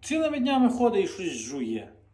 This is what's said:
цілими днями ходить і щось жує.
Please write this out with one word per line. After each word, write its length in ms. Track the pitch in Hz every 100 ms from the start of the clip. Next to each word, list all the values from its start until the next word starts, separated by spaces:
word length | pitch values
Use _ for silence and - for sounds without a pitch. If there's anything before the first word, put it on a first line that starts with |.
цілими 380 | - 311 320 302
днями 300 | 254 269 247
ходить 360 | - 240 208 180
і 20 |
щось 260 | - 180
жує. 560 | 127 113 139 117 110 113 - _